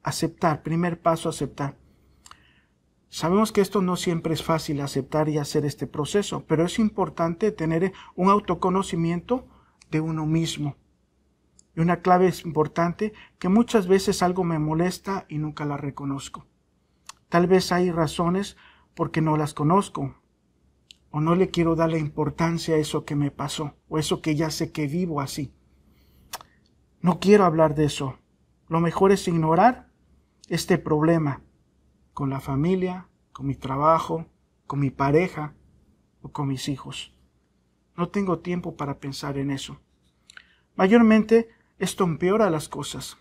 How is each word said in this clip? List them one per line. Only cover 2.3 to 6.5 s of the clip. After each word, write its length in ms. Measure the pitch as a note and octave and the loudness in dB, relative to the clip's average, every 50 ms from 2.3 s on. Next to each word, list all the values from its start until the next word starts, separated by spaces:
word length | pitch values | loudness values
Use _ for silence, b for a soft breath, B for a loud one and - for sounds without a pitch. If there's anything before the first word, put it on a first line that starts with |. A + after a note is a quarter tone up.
| b b b b b b b b b b _ _ _ _ _ _ | b b b b b b b b b b _ _ _ _ _ _
Sabemos 420 | - - D#3 D#3+ F#3 G#3 A3 G#3+ | -8 -4 -2 2 2 2 2 2
que 80 | - G#3 | 2 0
esto 220 | G3 G3 - G#3 | 0 2 0 -2
no 140 | F#3 F3+ F3+ | 0 0 -2
siempre 380 | E3+ - F#3 E3+ E3 - E3 D#3+ | -2 -2 -2 -2 -2 -2 -4 -4
es 80 | D3+ | -4
fácil, 380 | - - E3 D3+ - - D3+ C#3 | 0 -2 -2 -2 -2 -4 -4 -4
aceptar 480 | C#3 C#3 - C#3 C3 - - D3+ D#3 D#3 | -4 -4 -4 -6 -6 -2 -2 0 0 0
y 100 | D3 D3+ | -2 -2
hacer 260 | C#3+ - - D#3 C#3+ | -4 -2 -2 -2 -2
este 220 | D3 C#3+ - C#3 | -2 -4 -6 -10
proceso, 580 | B2+ - D3+ C#3+ - - G3+ G3 - - C#3 - | -8 -6 -6 -6 -2 -2 -2 -2 -2 -8 -10 -4
pero 180 | - | -2